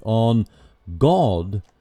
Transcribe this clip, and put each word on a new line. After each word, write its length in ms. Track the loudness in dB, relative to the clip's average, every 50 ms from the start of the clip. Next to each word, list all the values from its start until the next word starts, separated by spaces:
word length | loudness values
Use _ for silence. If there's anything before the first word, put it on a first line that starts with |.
| -4
on 440 | -2 0 2 2 2 2 0 -2 -4 _ _ -20 _ _ _ _ -16 -2
God 680 | 0 2 2 4 2 2 0 0 -2 -4 -6 -8 -10 -10 _ _ _